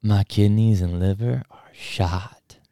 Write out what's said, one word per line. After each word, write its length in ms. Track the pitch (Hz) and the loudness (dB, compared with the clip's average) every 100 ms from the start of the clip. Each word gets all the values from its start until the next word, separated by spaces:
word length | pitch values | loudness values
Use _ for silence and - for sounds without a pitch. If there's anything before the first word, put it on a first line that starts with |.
my 220 | 107 104 | 2 2
kidneys 580 | 98 - 104 104 113 104 | 2 2 2 4 2 2
and 180 | 90 87 | 0 -2
liver 440 | 92 98 117 127 - | -2 -2 -4 -6 -8
are 220 | - - | -18 -20
shot. 840 | - - - 90 87 - - _ - _ | -20 -14 -4 -4 -4 -10 -20 _ -20 _